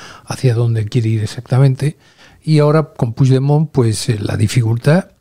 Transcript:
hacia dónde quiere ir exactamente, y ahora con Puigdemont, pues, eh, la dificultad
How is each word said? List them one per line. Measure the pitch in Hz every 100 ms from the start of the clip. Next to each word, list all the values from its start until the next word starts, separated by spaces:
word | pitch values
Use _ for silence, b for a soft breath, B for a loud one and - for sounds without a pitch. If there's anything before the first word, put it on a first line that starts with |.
| B B B
hacia | - 131 117
dónde | 117 110 104
quiere | 127 110
ir | 110
exactamente, | 104 - - 127 139 131 143 - b b b b
y | - 156
ahora | 147 156 151 -
con | 120
Puigdemont, | 110 131 131 139 147 151
pues, | 139 117 107 -
eh, | 104
la | 104 98
dificultad | 107 123 110 117 - 170 - _